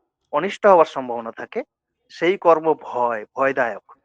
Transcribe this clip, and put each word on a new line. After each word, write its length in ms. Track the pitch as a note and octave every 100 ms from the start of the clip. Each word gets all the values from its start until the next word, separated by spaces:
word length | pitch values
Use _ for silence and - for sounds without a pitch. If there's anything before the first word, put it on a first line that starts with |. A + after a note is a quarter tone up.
| _ _ _
অনিষ্ট 320 | C#3+ F#3+ - G#3
হওয়ার 200 | F3+ D#3
সম্ভাবনা 460 | C#3 B2 A#2 A2+
থাকে, 320 | - A#2+ A3+ - _ _ _ _
সেই 280 | - E3 G3
কর্ম 360 | F3 D#3 D#3+
ভয়, 520 | D3+ - B2 A#2+ A2 G#2+ B2+
ভয়দায়ক। 500 | C3+ C3+ A#2 G2 - -